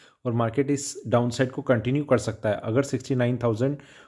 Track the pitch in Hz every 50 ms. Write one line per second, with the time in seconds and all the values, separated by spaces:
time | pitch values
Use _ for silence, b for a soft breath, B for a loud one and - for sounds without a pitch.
0 | B B B B B 127 117 120 117 113 113 143 139 135 143 131 - - - -
1 | - 110 107 120 120 120 117 - 131 123 - 147 135 - 127 110 107 120 135 147
2 | 147 - 127 113 - - 113 - - 107 101 - - 113 110 131 139 - - 117
3 | - - 135 127 123 120 127 110 120 117 110 107 127 139 143 139 B B B B
4 | B